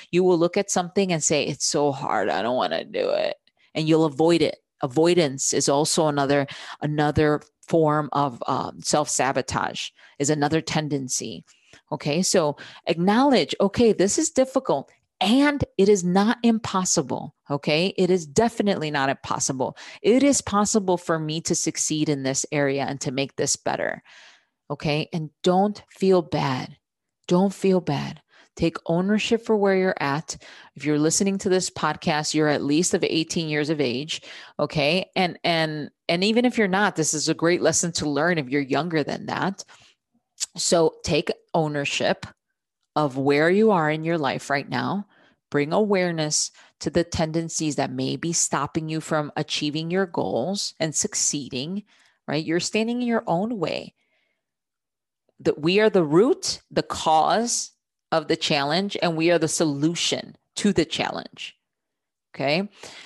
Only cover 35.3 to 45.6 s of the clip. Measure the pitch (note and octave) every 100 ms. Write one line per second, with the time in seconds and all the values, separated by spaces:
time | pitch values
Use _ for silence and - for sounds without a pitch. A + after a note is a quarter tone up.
35.3 | - F3 E3 D#3 D3+ C#3 - - E3+ G3
36.3 | A3+ B3 A#3 G3+ F#3+ G#3 E3 D3+ D#3 C#3+
37.3 | D#3 E3 F3 C3 D#3 E3+ E3 D3+ C#3 E3
38.3 | F3 B2+ C#3+ C3+ C#3 E3+ D#3+ C#3 - -
39.3 | - D#3 G3 - - - _ _ _ _
40.3 | _ - - - F3 D#3+ - - D#3 E3+
41.3 | - _ F3 D3+ D3 C#3+ - G2+ - -
42.3 | - _ _ _ _ _ D3+ D3+ B2+ C#3
43.3 | C#3+ D#3+ G3 A3 F#3+ D3+ D#3 D#3+ E3+ C3+
44.3 | G#2 - C#3 - C3 B2+ F#3+ G3+ _ _
45.3 | _ _ D3